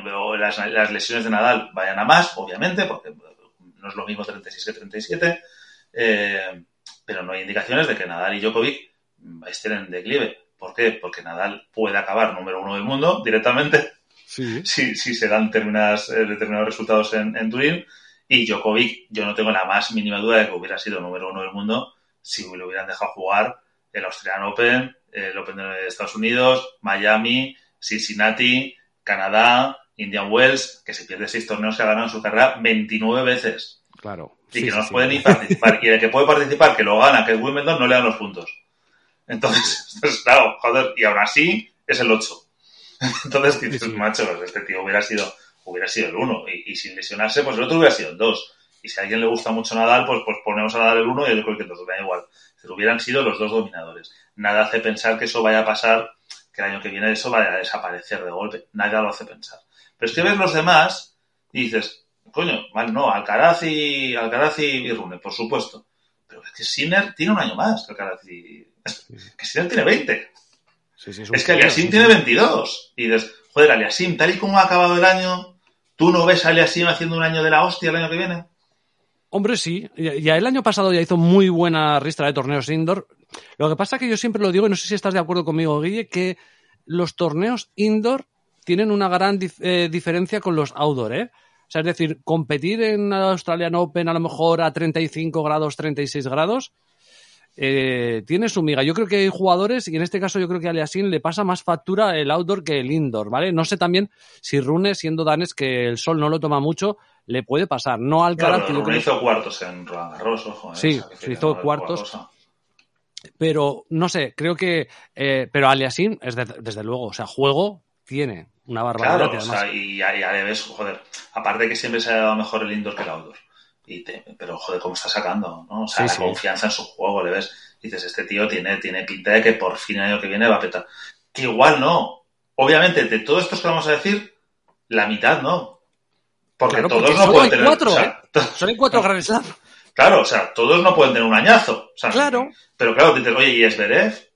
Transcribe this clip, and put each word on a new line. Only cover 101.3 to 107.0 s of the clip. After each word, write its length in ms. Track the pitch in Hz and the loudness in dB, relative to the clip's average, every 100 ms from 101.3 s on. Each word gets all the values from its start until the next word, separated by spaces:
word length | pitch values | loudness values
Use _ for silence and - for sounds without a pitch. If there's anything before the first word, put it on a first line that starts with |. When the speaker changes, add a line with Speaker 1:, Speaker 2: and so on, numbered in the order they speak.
| 165 | -2
Speaker 2:
más 180 | 202 180 | -2 -2
factura 540 | - 165 - 190 214 160 | -2 -4 -2 2 2 2
el 120 | 143 | 0
outdoor 340 | 160 175 196 | 0 0 -4
que 160 | 156 143 | -2 -4
el 100 | 127 | 0
indoor, 400 | 156 143 110 104 | -2 -2 -2 -2
¿vale? 220 | 123 180 | -2 0
No 120 | 165 | 0
sé 120 | 160 196 | 0 0
también 340 | 175 180 202 _ _ - | 2 2 0 _ _ -20
si 200 | - 139 | -2 -2
Rune, 340 | 127 160 196 190 | 0 0 0 -2
siendo 280 | 160 160 | -4 -2
danés 300 | 156 156 175 | 0 0 -2
que 320 | - 135 127 120 | -4 -2 0 -2
el 120 | 117 | -2
sol 200 | - 160 | -2 0
no 100 | 151 | 0
lo 120 | 160 | 0
toma 180 | 151 143 | 0 0
mucho, 360 | 143 165 196 202 | 0 -2 -4 -4